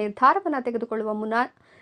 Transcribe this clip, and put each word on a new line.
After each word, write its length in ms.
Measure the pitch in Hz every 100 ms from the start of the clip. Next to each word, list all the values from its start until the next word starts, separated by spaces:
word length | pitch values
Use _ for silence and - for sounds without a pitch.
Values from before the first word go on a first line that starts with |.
ನಿರ್ಧಾರವನ್ನ 580 | 208 208 262 381 359 269 247
ತೆಗೆದುಕೊಳ್ಳುವ 460 | 233 226 220 214 214
ಮುನ್ನ 240 | 220 226 262 - _ -